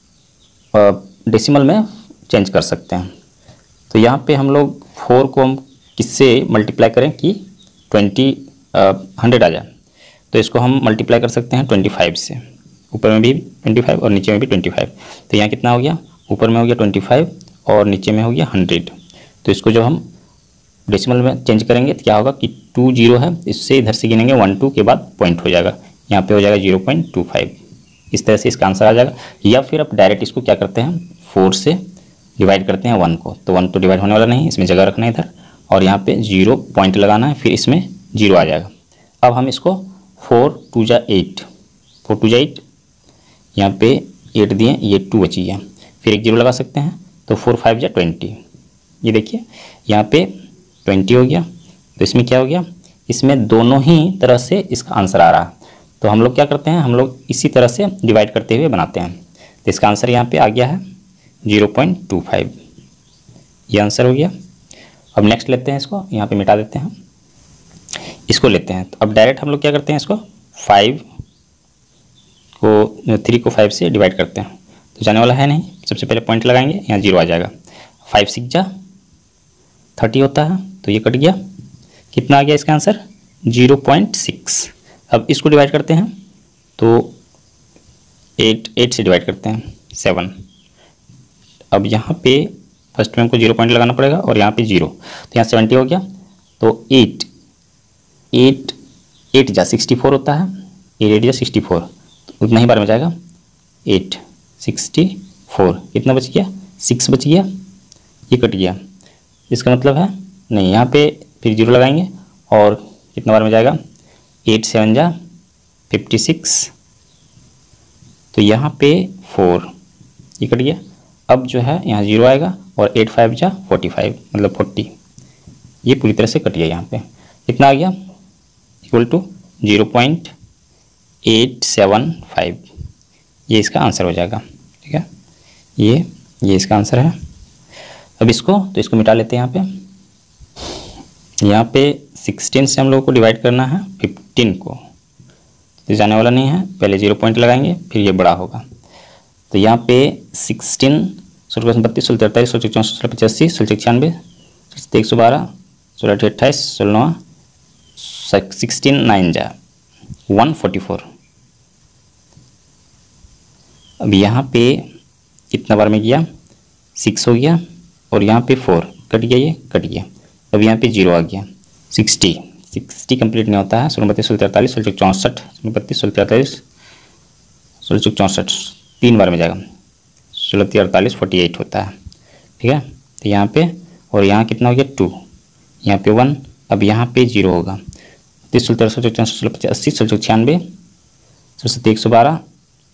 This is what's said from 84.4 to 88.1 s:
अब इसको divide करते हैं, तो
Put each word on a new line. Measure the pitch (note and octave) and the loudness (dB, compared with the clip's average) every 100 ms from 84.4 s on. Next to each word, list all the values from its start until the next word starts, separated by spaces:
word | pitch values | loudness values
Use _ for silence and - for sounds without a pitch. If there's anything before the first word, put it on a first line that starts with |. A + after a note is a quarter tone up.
| - - - - _ _ _ | -6 -6 -6 -12 _ _ _
अब | A#2+ - | -2 0
इसको | - D#3 | -2 2
divide | D3 C#3+ | 4 4
करते | D3 - | 0 0
हैं, | D#3+ G#3+ - - _ _ _ _ - | 0 -2 -6 -20 _ _ _ _ -2
तो | A#2 A#2 A#2+ - _ _ _ _ _ _ _ _ _ | 2 2 0 -10 _ _ _ _ _ _ _ _ _